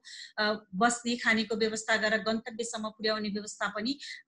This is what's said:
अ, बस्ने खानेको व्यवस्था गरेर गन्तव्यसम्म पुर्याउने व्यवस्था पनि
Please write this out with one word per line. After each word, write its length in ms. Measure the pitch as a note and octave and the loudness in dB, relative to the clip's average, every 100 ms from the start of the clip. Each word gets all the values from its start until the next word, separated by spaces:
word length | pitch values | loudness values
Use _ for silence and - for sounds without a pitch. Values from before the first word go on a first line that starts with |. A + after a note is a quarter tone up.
| - - - - | -8 -18 -10 -2
अ, 300 | G#3+ G#3+ - F#3 | 0 0 -4 4
बस्ने 400 | A#3+ A#3+ A#3+ A#3+ | 4 4 0 0
खानेको 400 | A#3+ A3 G#3+ A3 | 4 2 2 0
व्यवस्था 400 | A3 G#3+ - A3 | 0 0 0 2
गरेर 240 | G#3+ A3 | 4 2
गन्तव्यसम्म 720 | G#3+ A3+ B3 A3+ A3+ A3+ G#3+ | 0 -2 -4 -6 -6 -6 -6
पुर्याउने 400 | - G#3+ G#3+ G#3 | -2 0 0 -2
व्यवस्था 380 | G#3 G#3 - G#3 | -4 -6 -4 -4
पनि 320 | G#3+ A3+ C#4+ - - | -2 -4 -4 -8 -12